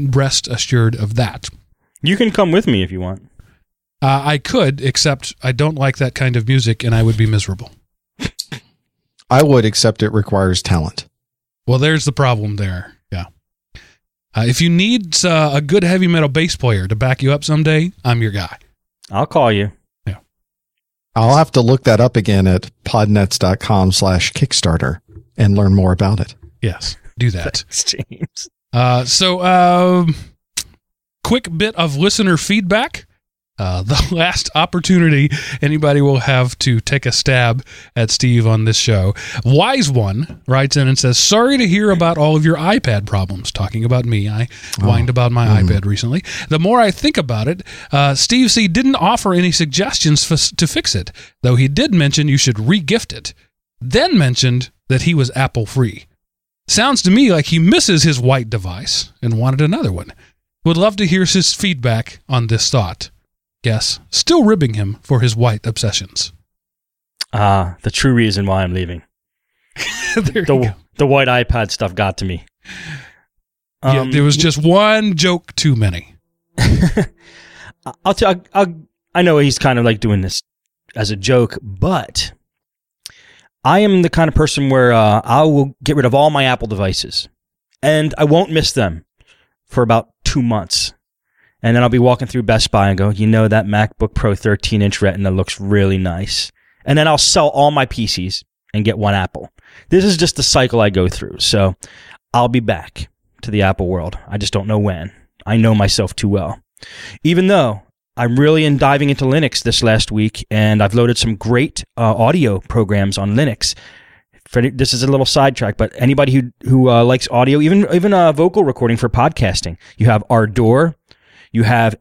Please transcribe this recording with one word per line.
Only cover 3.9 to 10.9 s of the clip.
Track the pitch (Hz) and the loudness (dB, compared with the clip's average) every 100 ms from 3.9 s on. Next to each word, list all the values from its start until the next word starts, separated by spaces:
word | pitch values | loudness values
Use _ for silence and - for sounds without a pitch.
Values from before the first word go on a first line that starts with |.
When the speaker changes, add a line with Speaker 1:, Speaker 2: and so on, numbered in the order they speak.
| _ | _
Speaker 1:
Uh, | 139 139 139 | 0 0 0
I | 151 | -4
could, | - 254 151 139 | -2 0 0 0
except | 131 - 156 135 - - | -2 -2 -2 -2 -6 -8
I | 127 | -4
don't | 123 151 156 | -2 -2 0
like | 135 - | -2 -2
that | 131 | -4
kind | - 131 123 | -2 -2 0
of | 110 | 0
music, | 135 117 113 | 0 0 -2
and | 120 | 0
I | 113 | 2
would | 113 110 | 2 2
be | 110 | 2
miserable. | 107 - 95 - - _ _ _ - - - - - - _ _ _ _ _ - | 0 -2 -6 -12 -20 _ _ _ -10 -8 -8 -14 -18 -20 _ _ _ _ _ 0
Speaker 3:
I | 127 | 2
would, | 151 131 | 4 4
except | 110 104 113 107 | 2 2 0 0
it | 107 | -2
requires | 107 101 101 95 87 | -2 0 0 0 0
talent. | - 90 78 | 0 -2 -2